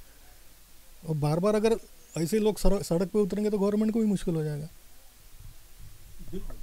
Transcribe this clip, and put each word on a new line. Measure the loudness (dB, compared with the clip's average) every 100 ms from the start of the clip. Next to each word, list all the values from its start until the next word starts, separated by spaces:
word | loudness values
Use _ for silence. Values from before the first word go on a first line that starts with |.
| -20 -20 -20 -20 -20 -20 -20 -20 -20 -14 -6
और |
बार-बार | -2 0 2 2
अगर | 2 2 0 -4 -20 -10 -4
ऐसे | 0 2
लोग | 2 6
सर-, | 6 6
सड़क | 2 0 2
पे | 2
उतरेंगे | 0 0 0
तो | 2
गवर्नमेंट | 2 2 2
को | 2
भी |
मुश्किल | 2 2 0
हो | -2
जाएगा। | -2 -4 -8 -14 -20 -20 -20 -20 -20 -18 -18 -18 -18 -18 -16 -16 -16 -12 -8 -8 -8 -8